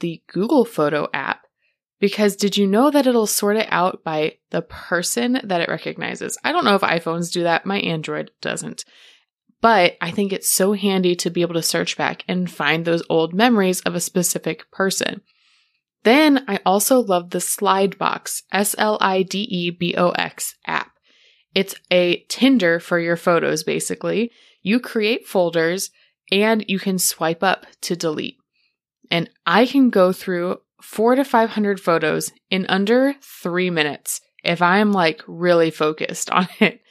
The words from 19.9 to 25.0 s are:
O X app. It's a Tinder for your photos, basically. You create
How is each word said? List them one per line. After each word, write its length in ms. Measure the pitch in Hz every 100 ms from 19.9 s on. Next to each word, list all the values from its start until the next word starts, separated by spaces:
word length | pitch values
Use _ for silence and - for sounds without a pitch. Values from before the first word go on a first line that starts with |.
| -
O 140 | 180
X 480 | - 85 - - - -
app. 240 | 80 - _ _ _ _ _ _ 190
It's 200 | 190 - -
a 360 | 180 175 170 -
Tinder 540 | - 254 254 175 170
for 180 | - 175
your 160 | 170 170
photos, 480 | - 170 147 156
basically. 680 | 160 156 - 175 170 175 233 _ _ _
You 180 | 185 240
create 460 | - 226